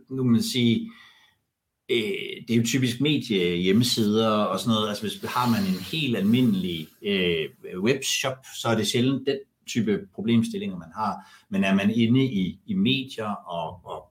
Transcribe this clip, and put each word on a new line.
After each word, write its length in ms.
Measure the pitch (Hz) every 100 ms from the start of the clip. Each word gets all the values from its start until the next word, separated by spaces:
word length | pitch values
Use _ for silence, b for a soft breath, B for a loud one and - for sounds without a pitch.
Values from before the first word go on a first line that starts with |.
| -
nu 140 | 131
kan 80 | 127
man 100 | 110
sige, 480 | 104 127 120 113 B B B B B B _ _ _ _ -
øh, 60 | 120 107 - - - -
det 60 |
er 20 | 117
jo 60 |
typisk 380 | 113 139 127 -
mediehjemmesider 1300 | 147 143 113 98 87 87 92 104 120 - 104 110 110
og 300 | 107 98 95
sådan 140 | 117 110
noget. 140 | 107
Altså, 140 | 101
hvis 180 | 104 -
har 260 | 110 123 123
man 100 | 107
en 180 | 95 92 92
helt 260 | 160 139 110
almindelig, 680 | 98 123 123 95 90 82 78 _
øh, 440 | 104 98 90 82 73 - 85 92
webshop, 560 | 107 139 - - 135 131 - -
så 60 | 120
er 80 | 110
det 120 | 104
sjældent 400 | 120 127 135 139
den 100 | - - _ -
type 320 | 123 107 98 - -
problemstillinger, 600 | 107 117 - 101 101 90
man 120 | 82 107
har. 200 | 107 95 B B B
Men 140 | 98
er 100 | 95 98
man 140 | 101 113
inde 280 | 113 127 131
i, 340 | 101 90 - -
i 80 |
medier 520 | 95 107 135 127 - 107
og, 540 | 98 - 85 80 - -
og 220 | 80 -